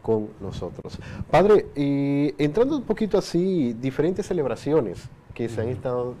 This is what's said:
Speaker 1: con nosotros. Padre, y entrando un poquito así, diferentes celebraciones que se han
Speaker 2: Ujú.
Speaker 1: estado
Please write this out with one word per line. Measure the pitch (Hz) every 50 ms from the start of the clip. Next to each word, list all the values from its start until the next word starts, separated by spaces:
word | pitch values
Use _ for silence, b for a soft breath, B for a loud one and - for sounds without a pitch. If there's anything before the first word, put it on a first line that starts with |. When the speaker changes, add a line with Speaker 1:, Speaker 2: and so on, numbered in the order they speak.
Speaker 1:
con | - 110 113 110 107 107 - -
nosotros. | 98 95 - - - 87 - - - - - B B B B B B -
Padre, | - 151 185 208 214 180 - - -
y | 143 143 139 143 139 139 143 143 143 147 147 - - 151
entrando | 147 147 214 240 277 320
un | 285 -
poquito | - 220 - 220 196 - 190
así, | - - - 170 180 190 190 175 135 120 117
diferentes | 113 127 135 131 - 147 170 190 190 202
celebraciones | - 190 175 143 123 113 - - 139 147 160 127 95 85 - - - - - - - -
que | - 117 113
se | 113 117
han | 110 120
Speaker 2:
Ujú. | 127
Speaker 1:
estado | 95 - 131 123 123 123 123 123 -